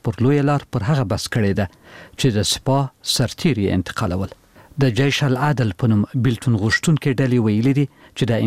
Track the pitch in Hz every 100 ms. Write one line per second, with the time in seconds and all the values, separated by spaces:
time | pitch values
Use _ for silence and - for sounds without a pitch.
0 | 117 - 120 147 143 143 - 127 98 151
1 | 107 107 - 123 101 98 95 - - -
2 | - - 135 104 - - - 135 135 _
3 | - - 123 - 180 110 95 92 - -
4 | 98 90 95 - _ - - - 135 110
5 | 139 - 143 123 147 131 110 - 117 104
6 | 104 135 123 113 - 110 110 - - 151
7 | 147 131 131 123 107 107 127 135 139 _
8 | - - 120 110